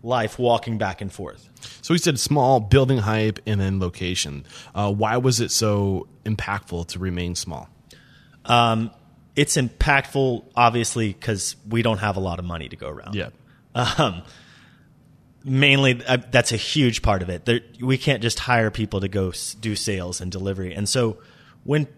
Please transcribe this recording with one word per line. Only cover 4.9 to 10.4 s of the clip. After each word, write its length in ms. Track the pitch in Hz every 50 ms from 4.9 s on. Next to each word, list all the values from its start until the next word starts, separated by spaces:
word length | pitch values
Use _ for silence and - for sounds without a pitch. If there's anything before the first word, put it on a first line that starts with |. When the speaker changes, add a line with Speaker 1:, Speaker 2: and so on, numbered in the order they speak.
Speaker 2:
why 240 | 101 104 110 107 117 127
was 220 | 123 131 120 110
it 100 | 123 123
so 580 | - - 110 107 104 101 101 98 95 87 - - - _ _
impactful 640 | 110 107 - - - 101 98 - - 87 85 85 -
to 100 | - 90
remain 360 | 92 92 87 87 87 87 87
small? 320 | - - 90 78 69 - - - _ _ _ - - _ _ - - - _ _ _ _
Speaker 1:
Um, 460 | - 120 120 120 113 113 110 113 110 - - _ - - _ _ _ _
it's 200 | 139 147 - -
impactful, 880 | 160 127 113 - _ - - 143 139 - - - 139 135 131 120 110